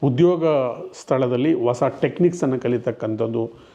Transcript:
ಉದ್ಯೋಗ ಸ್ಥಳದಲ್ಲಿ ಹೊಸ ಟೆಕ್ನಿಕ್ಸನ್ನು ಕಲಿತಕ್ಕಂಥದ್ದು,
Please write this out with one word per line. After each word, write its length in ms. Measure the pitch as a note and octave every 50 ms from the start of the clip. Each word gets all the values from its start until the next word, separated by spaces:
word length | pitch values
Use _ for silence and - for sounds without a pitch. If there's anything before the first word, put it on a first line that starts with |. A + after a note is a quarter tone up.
| -
ಉದ್ಯೋಗ 420 | C#3 B2 B2+ F3 F3 F3+ E3+ D#3+ D#3+ D3+ C#3 C3 B2 - D#3 - - -
ಸ್ಥಳದಲ್ಲಿ 600 | - - - C#3 C3 C3 B2 B2 A#2+ C3 D#3 D#3+
ಹೊಸ 280 | - A#2 A#2+ A#2+ - -
ಟೆಕ್ನಿಕ್ಸನ್ನು 760 | - - - - C#3 - - F3 F3 E3+ - - C3+ B2+ B2
ಕಲಿತಕ್ಕಂಥದ್ದು, 920 | - C3 B2 A#2 A#2 - A2 - A#2+ A2 A2 G#2+ A2+ A#2 A#2 A#2 A2+ A2+ - - - -